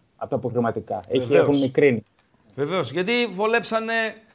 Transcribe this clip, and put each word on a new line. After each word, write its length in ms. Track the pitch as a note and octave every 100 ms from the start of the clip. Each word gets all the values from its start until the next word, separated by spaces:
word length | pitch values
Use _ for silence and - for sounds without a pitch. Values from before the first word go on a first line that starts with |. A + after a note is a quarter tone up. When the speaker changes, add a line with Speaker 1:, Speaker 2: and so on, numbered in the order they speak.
| _ -
Speaker 1:
από 140 | A2+
τα 60 | C3
αποχρηματικά. 640 | A#2+ B2 A#2 A2 G#2+ G2 -
Έχει, 100 | B2+ A#2+
Speaker 2:
Βεβαίως. 220 | D3 D3
Speaker 1:
έχουν 100 | C#3+
μικρύνει. 440 | C3+ C3+ C#3+ A#2 - _ _ _ _
Speaker 2:
Βεβαίως, 360 | - D3 F#3 B2+
γιατί 200 | D3 F#3 A#3+ A#3
βολέψανε 640 | F#3 G#3+ A#3 - A3+ A3+ A3+ A3 - -